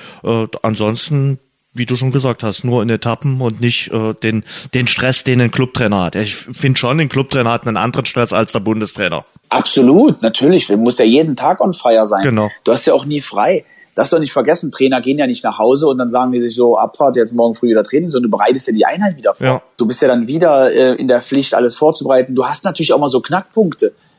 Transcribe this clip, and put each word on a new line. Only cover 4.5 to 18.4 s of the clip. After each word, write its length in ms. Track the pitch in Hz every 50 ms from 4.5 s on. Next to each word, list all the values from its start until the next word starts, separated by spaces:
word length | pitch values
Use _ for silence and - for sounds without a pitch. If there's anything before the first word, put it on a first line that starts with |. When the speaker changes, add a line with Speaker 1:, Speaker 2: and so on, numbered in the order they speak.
| - - - - -
Speaker 1:
den 140 | 127 123 -
Stress, 380 | - - 127 131 131 - -
den 160 | 131 127 123
ein 100 | 123 113
Clubtrainer 500 | - - 127 123 - - 123 104 104 98
hat. 140 | 90 82 -
Ich 180 | 92 107 101 -
find 460 | - - - - - - 135 131 -
schon, 200 | - 120 139 165
ein 80 | 156 131
Clubtrainer 420 | - 135 131 - - 135 120 113
hat 160 | 117 117 - 117
einen 100 | 107 92
anderen 280 | 104 120 - 135 120
Stress 260 | - - 127 120 -
als 220 | 92 104 110 - -
der 80 | 113
Bundestrainer. 640 | 98 110 110 107 107 95 - - 101 87 82 76 - _ _ - _ -
Speaker 2:
Absolut, 720 | - 135 - - - - 123 127 147 190 277 302 - -
natürlich. 460 | 113 113 - - - - 185 156 - -
Du 100 | 104 107
musst 220 | 117 120 120 -
ja 60 | 117
jeden 300 | 110 120 147 160 160 131
Tag 240 | - 143 151 185 -
on 120 | 120 - 170
fire 320 | - - 123 117 110 110
sein. 180 | 104 104 95 101
Speaker 1:
Genau. 280 | 139 117 107 107 104 - - -
Speaker 2:
Du 80 | 107
hast 140 | 120 135 -
ja 80 | 160 131
auch 120 | 139 139
nie 160 | 143 147 147
frei. 420 | 135 - - 101 110 151 190 151 - _ _ _ - _ -
Darfst 180 | - 117 - 170
du 60 | 160
nicht 120 | 151 135 -
vergessen, 380 | 143 117 147 165 170 - 139
Trainer 300 | - - 135 131 131 127
gehen 160 | 120 131 139 147
ja 80 | 143
nicht 180 | 127 120 - -
nach 140 | 110 104 -
Hause 300 | 110 120 135 143 160 147
und 100 | 131 127
dann 140 | 123 120
sagen 200 | 120 127 127 127
die 80 | 127 123
sich 140 | 120 117 113
so, 240 | 120 123 120 117 -
"Abfahrt, 380 | 113 110 - - 147 135 123
jetzt 180 | 123 113 107 120
morgen 220 | 117 117 117 110
früh 140 | - - 120
wieder 140 | 110 110 104
Training", 260 | - - 151 180 170
sondern 200 | 143 123 123 113
du 80 | 101
bereitest 300 | 101